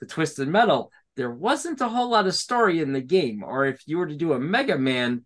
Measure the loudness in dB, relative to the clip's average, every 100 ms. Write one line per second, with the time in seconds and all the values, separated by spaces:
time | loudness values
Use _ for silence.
0 | -12 -2 -2 -2 0 4 4 2 0 _
1 | _ -6 -6 -4 -2 -2 -4 -4 -2 -2
2 | 2 2 2 -2 -2 2 4 2 0 -2
3 | 2 2 2 -4 -6 0 0 -2 -4 -4
4 | -4 -2 0 0 0 0 0 0 0 0
5 | 0 -2